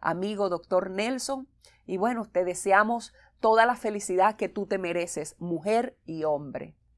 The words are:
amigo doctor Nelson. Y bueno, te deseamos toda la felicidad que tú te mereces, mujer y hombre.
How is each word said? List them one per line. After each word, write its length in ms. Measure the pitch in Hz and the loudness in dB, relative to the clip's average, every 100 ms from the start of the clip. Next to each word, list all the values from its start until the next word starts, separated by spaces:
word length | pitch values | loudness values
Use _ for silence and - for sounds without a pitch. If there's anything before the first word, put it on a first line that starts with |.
amigo 480 | - 170 202 202 196 | -4 -2 -4 -2 -2
doctor 420 | 175 - 180 190 | -4 0 -2 0
Nelson. 580 | 190 220 262 - 269 262 _ - _ - | -4 -4 -4 -6 -8 -10 _ -20 _ -8
Y 120 | 180 | -2
bueno, 300 | 220 233 214 | -2 -2 -4
te 160 | 180 | -2
deseamos 680 | 180 180 196 196 214 233 - _ _ - | -2 -2 4 6 6 0 -6 _ _ 0
toda 260 | 220 226 233 | 4 6 6
la 100 | 240 | 4
felicidad 580 | 220 208 - 185 202 214 | -4 -6 -2 2 2 2
que 120 | 190 | -6
tú 180 | 208 190 | -4 -4
te 120 | 190 | -4
mereces, 580 | 175 170 170 156 151 - | -2 -4 -4 -6 -10 -10
mujer 600 | 175 165 185 226 247 _ | -6 -4 0 0 0 _
y 200 | - 160 | -12 -4
hombre. 520 | 156 147 143 - 156 - _ | 0 0 -4 -12 -12 -18 _